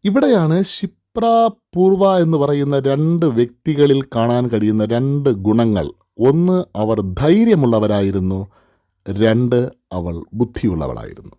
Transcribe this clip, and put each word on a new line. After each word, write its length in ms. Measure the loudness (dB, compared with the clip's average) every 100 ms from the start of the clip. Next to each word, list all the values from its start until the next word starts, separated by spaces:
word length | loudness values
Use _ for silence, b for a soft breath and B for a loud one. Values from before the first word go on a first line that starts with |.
| 0
ഇവിടെയാണ് 520 | 2 2 2 2 0
ക്ഷിപ്ര 640 | -2 -6 -10 _ _ -4 2 2 2 -2 _
പൂർവ 320 | 0 2 4 2 2
എന്ന് 180 | 2 0
പറയുന്ന 380 | 0 0 0 0
രണ്ട് 460 | 0 0 0 0 0
വ്യക്തികളിൽ 760 | 0 -2 _ -6 2 2 2
കാണാൻ 400 | 0 -2 0 0 0
കഴിയുന്ന 360 | 0 0 0 0
രണ്ട് 440 | -2 -2 -2 -2 -2
ഗുണങ്ങൾ. 460 | 0 2 2 0 -4 -10 _ 0
ഒന്ന്, 380 | 2 2 0 0 -4 -4
അവർ 220 | -2 -2 -4
ധൈര്യമുള്ളവരായിരുന്നു. 1300 | -2 0 2 2 2 2 0 0 0 -2 -2 -4 -6 -10 _ _ _ _ _ -12
രണ്ട്, 540 | 0 0 2 0 0 -2 -10 _
അവൾ 240 | -8 -6 -8 -10
ബുദ്ധിയുള്ളവളായിരുന്നു. 1040 | -6 -6 -2 -4 -4 -6 -10 -14 -18 -20